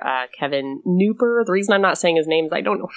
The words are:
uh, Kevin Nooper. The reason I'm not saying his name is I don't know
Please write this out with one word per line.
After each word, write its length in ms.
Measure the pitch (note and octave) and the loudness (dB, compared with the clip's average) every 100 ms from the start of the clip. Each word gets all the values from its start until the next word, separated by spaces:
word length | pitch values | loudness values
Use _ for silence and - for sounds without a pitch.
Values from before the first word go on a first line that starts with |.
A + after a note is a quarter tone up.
uh, 220 | C3 C3 B2+ - | -2 -4 -6 -4
Kevin 440 | C#3+ C#3+ C3+ C#3 - | -2 -2 -4 -6 -2
Nooper. 580 | F3+ G#3 A3 A#3+ A#3 G#3 | 2 2 2 0 0 0
The 60 | |
reason 200 | F#3+ G3+ | 0 2
I'm 80 | G3 | 2
not 140 | F#3+ E3+ | 2 2
saying 200 | F3 E3 | 2 2
his 120 | D#3 | 2
name 160 | E3 | 0
is 80 | D#3+ | 0
I 80 | D#3+ | -2
don't 200 | G3+ G3+ | -2 -4
know 100 | - | -6